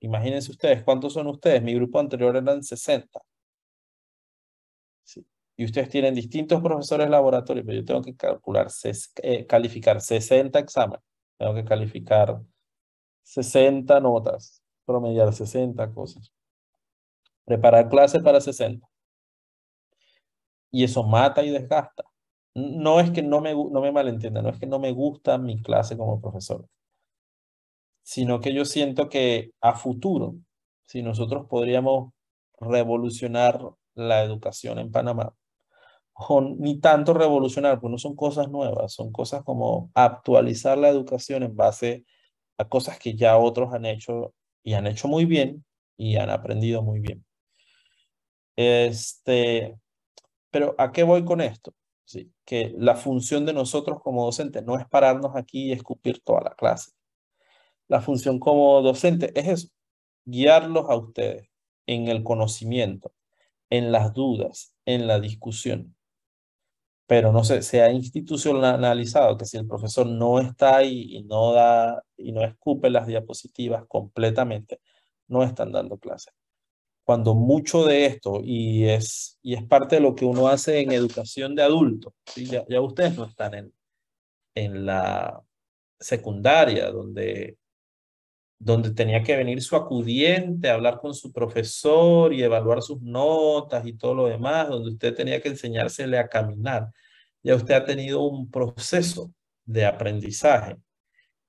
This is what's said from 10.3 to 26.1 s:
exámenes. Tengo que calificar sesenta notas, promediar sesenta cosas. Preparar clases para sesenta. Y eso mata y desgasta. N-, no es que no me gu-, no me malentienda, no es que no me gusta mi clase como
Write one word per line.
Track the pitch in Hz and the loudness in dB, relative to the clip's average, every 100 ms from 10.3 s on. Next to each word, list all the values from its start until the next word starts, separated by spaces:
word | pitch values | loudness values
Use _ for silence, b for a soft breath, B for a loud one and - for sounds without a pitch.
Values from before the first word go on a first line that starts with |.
| 131 135 143 | 2 4 0
exámenes. | 147 - 107 - _ _ _ _ | -2 -2 -2 -4 _ _ _ _
Tengo | 107 | -4
que | 110 | -4
calificar | 110 107 110 113 113 107 101 - - _ _ _ _ _ _ _ | -2 -2 -2 -8 2 4 4 0 -12 _ _ _ _ _ _ _
sesenta | _ - 131 135 135 135 131 143 | _ -6 0 4 4 4 4 4
notas, | 131 117 110 - - _ _ _ - | 6 0 -2 -6 -10 _ _ _ -4
promediar | 123 120 113 107 | -2 0 2 2
sesenta | 107 107 127 127 123 110 | 2 -6 -4 -4 -4 -8
cosas. | 110 101 - 107 _ _ _ _ _ _ _ _ _ _ _ | -10 -14 -16 -20 _ _ _ _ _ _ _ _ _ _ _
Preparar | - 117 120 117 117 | -4 4 8 8 6
clases | 139 139 160 | 6 6 6
para | 151 143 | 6 4
sesenta. | 139 131 113 110 - _ _ _ _ _ _ _ _ _ _ _ _ _ _ _ _ _ _ | 4 -4 -6 -6 -16 _ _ _ _ _ _ _ _ _ _ _ _ _ _ _ _ _ _
Y | 127 | 0
eso | 123 117 | 0 2
mata | 110 113 139 139 | 2 4 4 2
y | 147 | 0
desgasta. | 143 127 151 - - - _ _ _ _ | -2 -2 -2 -2 -10 -16 _ _ _ _
N-, | - 139 160 | -10 -8 -2
no | 156 165 | 4 4
es | 170 | 4
que | 170 | 0
no | 147 147 | 0 0
me | 151 | 0
gu-, | 147 147 | -4 -2
no | 139 | -2
me | 139 | 0
malentienda, | 143 135 113 110 107 | 0 -2 -4 -6 -4
no | 110 | -4
es | 113 | -6
que | 135 | -6
no | 135 | -4
me | 135 | -4
gusta | 123 143 143 - 127 | -2 -4 -4 -2 -2
mi | 127 110 | -2 -8
clase | 110 110 110 117 | -2 -2 -2 -6
como | 110 | -6